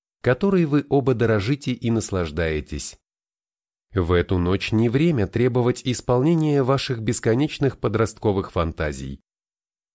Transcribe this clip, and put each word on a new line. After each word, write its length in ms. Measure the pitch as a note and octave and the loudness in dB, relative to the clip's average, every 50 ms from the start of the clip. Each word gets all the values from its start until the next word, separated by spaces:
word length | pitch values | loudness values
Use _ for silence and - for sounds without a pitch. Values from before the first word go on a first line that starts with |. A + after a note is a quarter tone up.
| _ _ _ _ | _ _ _ _
которой 440 | - B2 B2+ - G3 G3 F#3+ F3+ E3 | 0 0 0 2 2 2 2 2 2
вы 200 | D3 C#3+ C#3+ - - | 2 2 0 0 2
оба 240 | C#3 C#3+ A#2+ C3+ B2+ | 0 2 2 2 0
дорожите 580 | G#2+ A#2 A2 A2 G#2 F#2+ A#2+ D3 C#3 - B2+ | 2 2 2 2 0 0 -2 -4 -4 -4 -6
и 200 | B2 - - A2+ | -6 -4 -2 0
наслаждаетесь. 1080 | A2+ A2 G#2 - G2 F#2 E2+ D#2 D2 E2 E2 D#2+ D#2 D2+ - - D2+ C#2+ - - - - _ _ _ _ _ _ _ _ _ _ _ _ _ _ _ _ _ _ - | 0 0 0 -2 -2 -2 -2 -2 -2 -2 -2 -2 -2 -4 -4 -6 -8 -8 -8 -8 -10 -14 _ _ _ _ _ _ _ _ _ _ _ _ _ _ _ _ _ _ -4
В 180 | F#2+ F2 E2 | -2 0 2
эту 260 | F2+ F2 E2+ - G2 F2+ | 2 2 2 2 0 0
ночь 340 | F2 F2 F#2+ G2 - - | 2 0 0 -2 -2 0
не 180 | A2+ A2 A#2 A#2+ | 0 2 2 2
время 380 | A2 C3+ D#3+ F3 D#3 A#2 G2 F#2 | 2 2 2 2 2 0 0 -2
требовать 540 | - A2 A#2+ B2+ A#2 B2+ A#2 B2 B2 - - | 0 0 0 2 2 2 2 0 0 0 -2
исполнения 800 | B2+ A#2+ - - - B2 B2 B2+ E3 F3 D#3+ D#3 D3+ C#3+ C#3 C3 | -4 -4 -2 -2 0 0 2 2 2 2 2 2 2 2 2 2
ваших 360 | A#2+ C3+ C3 - - B2+ A2+ | 2 0 0 -2 -4 -6 -4
бесконечных 800 | A2 A2+ A#2 - - A#2 A2 B2+ D3 D3+ - - C#3+ C3 - - | -2 -2 -2 0 0 0 2 2 0 -2 -2 -2 -2 -2 0 -2
подростковых 720 | - A2+ G2+ G#2+ A2+ G2 - - - A2 F#2+ G2 F2 - | -2 -2 0 0 0 -2 -2 -2 0 0 0 0 -2 -2
фантазий. 680 | - F2+ E2 E2 - - D#2+ D2+ D2 C2 C2+ C2+ C#2 - _ _ _ _ _ _ _ _ _ _ _ _ _ _ _ | -2 -2 -2 -2 -2 -4 -4 -6 -6 -6 -10 -12 -12 -14 _ _ _ _ _ _ _ _ _ _ _ _ _ _ _